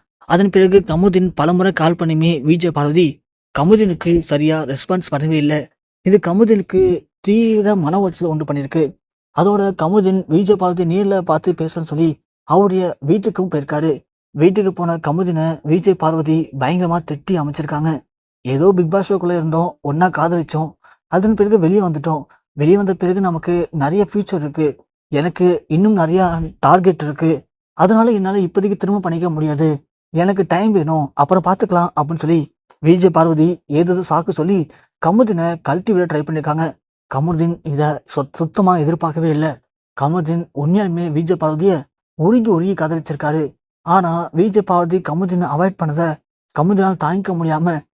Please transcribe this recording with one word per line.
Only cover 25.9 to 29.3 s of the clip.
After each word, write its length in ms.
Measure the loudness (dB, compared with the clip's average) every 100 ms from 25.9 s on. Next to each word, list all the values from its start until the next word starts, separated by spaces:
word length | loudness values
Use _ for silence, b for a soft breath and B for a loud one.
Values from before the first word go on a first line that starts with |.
நிறைய 280 | 2 2 2 2 0 -6 -2
டார்கெட் 420 | 2 4 4 0
இருக்கு, 280 | -2 -2 0 -2 -6 _ _ 0
அதனால 280 | 2 4 4
என்னால 260 | 2 0 0
இப்போதைக்கு 380 | 0 0 -2 -2
திரும்ப 240 | -2 -2
பண்ணிக்க 300 | -2 -2 -2